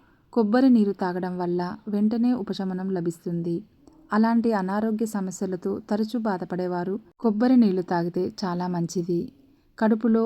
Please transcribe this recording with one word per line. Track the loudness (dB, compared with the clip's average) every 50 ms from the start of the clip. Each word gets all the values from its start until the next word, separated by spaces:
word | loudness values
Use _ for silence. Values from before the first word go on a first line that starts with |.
| _ _ _ _ _ _
కొబ్బరి | 0 0 2 2 4 4 6 6
నీరు | 6 6 4 2
తాగడం | 0 -2 -4 -4 -4 -4 -4 -6 -4 -4
వల్ల | -2 -2 -2 -2 -2 -4 -8 -10 -8 -4
వెంటనే | -2 0 0 0 2 2 2 0
ఉపశమనం | 0 0 -2 -6 -6 -4 -4 -4 -4 -4 -4 -4
లభిస్తుంది. | -2 -2 -2 -2 -4 -6 -6 -6 -4 -4 -2 -4 -4 -6 -6 _ _ _ _ -20 _ _ _ -2
అలాంటి | 0 2 2 4 2 2 2 2
అనారోగ్య | 0 0 -2 -2 -2 -2 -2 -2 -2 -2 -2
సమస్యలతో | -4 -4 -4 -6 -6 -6 -6 -6 -6 -4 -4 -4 -4 -6 -6 -4 -4
తరచూ | -2 -2 -2 -2 -4 -4
బాధపడేవారు | -2 -2 -4 -4 -6 -6 -4 -4 -4 -2 -2 -4 -4 -4 -6 -6 -8 _ _ -2
కొబ్బరి | 0 0 2 4 4 6 6
నీళ్లు | 6 6 6 4 0
తాగితే | 0 0 0 0 0 0 -2 -2 -2 -4 -4 -6
చాలా | -6 -4 -4 -4 -4
మంచిది. | -2 -2 -2 -2 -2 -2 -4 -2 -2 -2 -2 -2 -6 -10 _ _ _ _ _ _ _ _ 0
కడుపులో, | 2 2 2 2 2 2 2 2 2